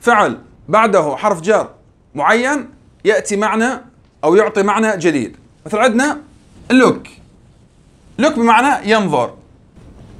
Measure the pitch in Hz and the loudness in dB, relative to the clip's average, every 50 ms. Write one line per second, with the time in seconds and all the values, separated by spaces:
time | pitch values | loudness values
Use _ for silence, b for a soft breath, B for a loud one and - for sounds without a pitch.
0 | - 233 233 208 196 147 113 - - - - - - - 170 214 220 220 196 185 | 0 2 2 2 2 0 -2 -6 -12 -20 -20 -20 -6 -2 0 0 2 2 2 2
1 | 156 147 131 - 202 214 202 165 160 196 214 185 135 - - _ _ _ _ _ | 0 0 -2 -4 -2 -2 -2 -2 0 0 0 0 -2 -4 -10 _ _ _ _ _
2 | _ _ - 117 143 165 214 233 247 269 294 285 - - - - _ _ _ _ | _ _ -8 -4 0 0 0 0 0 -2 -4 -4 -6 -10 -18 -20 _ _ _ _
3 | - 185 214 - - - 208 196 214 208 202 220 226 254 262 254 - - _ _ | -2 0 0 0 -2 -4 -4 -2 -2 -2 -2 -2 -2 -2 -4 -8 -12 -18 _ _
4 | _ _ _ _ - 156 175 208 214 214 - 202 196 208 196 208 220 220 208 180 | _ _ _ _ 0 2 2 2 2 2 0 -2 0 0 0 0 0 0 -2 0
5 | 151 175 156 135 110 - - - - _ _ _ - 151 214 208 240 262 214 240 | 0 -2 0 0 -4 -6 -8 -14 -20 _ _ _ -12 -8 -2 0 0 0 0 0
6 | 269 302 294 294 - - - - _ _ - - - - 240 262 247 180 - - | -2 -2 -4 -6 -10 -18 -20 -20 _ _ -20 -20 -4 0 2 4 4 4 2 -2
7 | - - - - - _ _ _ _ _ _ _ _ _ _ _ _ _ _ _ | -8 -18 -20 -20 -20 _ _ _ _ _ _ _ _ _ _ _ _ _ _ _
8 | _ - - - 247 311 311 233 233 233 226 233 254 294 262 - - 202 220 220 | _ -14 -4 -2 0 0 0 2 2 2 4 4 2 2 0 -2 0 0 0 0
9 | 202 175 214 247 262 - - - - _ _ _ _ _ _ - - - - - | 0 0 -2 -2 -2 -4 -8 -14 -20 _ _ _ _ _ _ -20 -20 -20 -20 -20
10 | - - - - | -20 -20 -20 -14